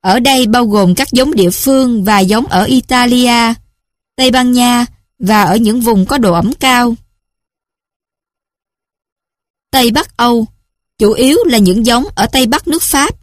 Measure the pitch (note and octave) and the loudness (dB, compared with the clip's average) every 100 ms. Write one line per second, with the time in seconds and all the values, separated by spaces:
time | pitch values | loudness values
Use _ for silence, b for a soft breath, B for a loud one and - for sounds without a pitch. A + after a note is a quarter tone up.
0 | F#3+ A3 B3+ C4 A#3 A#3+ A#3+ G#3 F#3 F3+ | 0 0 2 0 0 0 0 2 2 0
1 | C4+ A#3+ B3+ G#3+ G3 C4+ - C4+ C4 A3+ | -2 -2 -2 0 0 0 -2 0 0 -2
2 | F#3+ G#3 F#3 G#3+ C4 F3+ G#3 B3+ - B3+ | 0 2 2 0 -2 -2 0 -2 0 -2
3 | A#3+ B3 B3 A#3 A3+ A#3 _ _ _ _ | 0 2 2 2 0 -4 _ _ _ _
4 | _ - C4 B3+ B3 B3 B3 A#3+ A#3+ - | _ -2 0 2 0 2 2 2 0 -6
5 | _ _ F#3 G#3+ F3+ G#3 A3 A#3+ A#3 G#3 | _ _ 0 0 2 0 0 0 0 0
6 | F#3 C#4 G#3+ E3+ F3+ - C4 B3 A#3+ A#3 | 0 0 0 0 -2 -2 0 0 0 -4
7 | _ _ _ _ _ _ _ _ _ _ | _ _ _ _ _ _ _ _ _ _
8 | _ _ _ _ _ _ _ _ _ _ | _ _ _ _ _ _ _ _ _ _
9 | _ _ _ _ _ _ _ C4+ A#3+ B3 | _ _ _ _ _ _ _ -2 0 -2
10 | - - A#3+ A#3 A3 _ _ _ _ _ | -6 -4 -2 -2 -4 _ _ _ _ _
11 | G#3+ A3 C4 E4 G#4 A#3 F#3+ F#3+ A3+ A#3 | -2 2 0 2 0 2 2 2 0 -2
12 | G4+ - - C4+ B3+ C4 - D#4+ - D4 | -4 -4 -4 -2 -2 -2 -4 -6 -4 -2
13 | D4 - | -4 -6